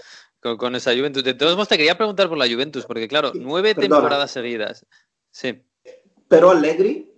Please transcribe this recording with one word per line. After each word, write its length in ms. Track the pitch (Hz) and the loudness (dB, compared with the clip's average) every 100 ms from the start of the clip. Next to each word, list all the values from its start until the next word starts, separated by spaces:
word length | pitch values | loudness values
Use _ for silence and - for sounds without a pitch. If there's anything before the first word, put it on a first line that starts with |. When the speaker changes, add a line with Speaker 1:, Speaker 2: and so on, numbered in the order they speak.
| - - _ _ | -20 -20 _ _
Speaker 1:
Con, 160 | 120 113 | -8 -4
con 180 | 123 | -4
esa 180 | 123 131 | -4 -2
Juventus. 300 | 120 143 139 | 0 -2 -2
De 100 | 127 | -4
todos 200 | 123 151 | -2 0
modos, 140 | 180 208 | 0 0
te 80 | 202 | 2
quería 200 | 151 180 | 2 0
preguntar 320 | 214 196 185 | -2 0 -2
por 80 | 156 | 0
la 120 | 123 | -2
Juventus, 320 | 117 147 139 113 | -2 -4 -6 -10
porque, 200 | 113 110 | -8 -4
claro, 240 | 147 143 | -2 -2
Speaker 2:
Sí, 60 | 120 | -6
Speaker 1:
nueve 320 | 123 165 214 | -6 -2 0
Speaker 2:
perdona. 200 | 190 139 147 | 0 2 4
Speaker 1:
temporadas 340 | 147 143 139 | 4 0 -4
seguidas. 520 | 135 120 117 104 - _ _ _ _ _ | -6 -8 -6 -8 -10 _ _ _ _ _
Sí. 320 | - 127 107 _ _ - - _ _ _ | -10 -10 -10 _ _ -20 -20 _ _ _
Speaker 2:
Pero 240 | - 175 | 6 8
Allegri, 600 | 175 151 170 196 311 - | 6 2 0 0 -2 -10